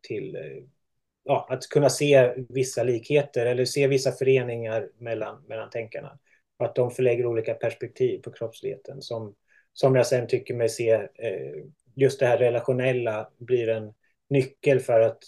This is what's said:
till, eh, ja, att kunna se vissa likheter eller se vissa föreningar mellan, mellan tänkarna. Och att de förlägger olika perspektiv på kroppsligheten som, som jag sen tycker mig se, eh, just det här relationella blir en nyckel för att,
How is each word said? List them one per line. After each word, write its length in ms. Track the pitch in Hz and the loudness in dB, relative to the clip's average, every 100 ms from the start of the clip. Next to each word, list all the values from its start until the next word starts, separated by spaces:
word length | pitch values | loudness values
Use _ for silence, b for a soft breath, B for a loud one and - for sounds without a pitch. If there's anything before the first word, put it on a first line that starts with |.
till, 340 | - 107 98 - | -10 -10 -8 -12
eh, 280 | 78 67 67 _ _ _ _ _ | -14 -16 -20 _ _ _ _ _
ja, 240 | - 131 - | -2 -2 -2
att 200 | 127 - | -6 -2
kunna 200 | 147 139 | 2 4
se 440 | - 143 139 123 127 123 | 4 6 6 6 2 -6
vissa 340 | 127 131 - | -4 -4 -2
likheter 640 | 120 117 - 147 143 123 117 | -2 -2 2 0 2 0 0
eller 200 | 123 127 | 0 0
se 220 | - 139 | 0 2
vissa 240 | 135 131 | 2 0
föreningar 800 | 127 131 131 123 117 113 110 101 - | 0 2 2 2 -4 -4 -4 -6 -10
mellan, 460 | 120 113 104 107 - | -8 -6 -6 -10 -12
mellan 220 | 113 113 | -12 -10
tänkarna. 480 | 120 113 - - - _ _ _ - | -10 -10 -12 -14 -18 _ _ _ -6
Och 60 | 117 | -4
att 100 | - | 0
de 160 | 123 | -2
förlägger 340 | - 127 120 120 | 0 0 2 0
olika 280 | 113 110 | -2 -4
perspektiv 680 | 110 117 - 117 - 123 92 | -4 -4 -6 -10 -2 -2 -2
på 100 | 76 | -10
kroppsligheten 720 | - - - 98 - - - | -12 -12 -10 -10 -10 -14 -18
som, 340 | - 117 107 - _ _ _ | -12 -10 -10 -16 _ _ _
som 220 | - 135 131 | 0 2 4
jag 120 | 120 | 2
sen 200 | 127 117 | 0 0
tycker 260 | 123 - | -4 -4
mig 160 | 123 113 | -2 -2
se, 220 | - 117 | 0 2
eh, 720 | 110 101 - 113 92 71 - - _ _ - | 2 0 -8 -8 -6 -8 -12 -16 _ _ 0
just 240 | 135 131 | 2 4
det 60 | 127 | 2
här 120 | 120 | 4
relationella 920 | 123 117 - 123 127 123 117 107 110 _ | 4 2 0 0 0 0 -2 -4 -8 _
blir 320 | 117 123 113 | -2 0 0
en 240 | 113 107 - _ _ _ | -2 -6 -14 _ _ _
nyckel 500 | 139 131 - 147 127 | 0 0 -2 2 2
för 220 | - 117 | 4 4
att, 180 | 113 - | 4 0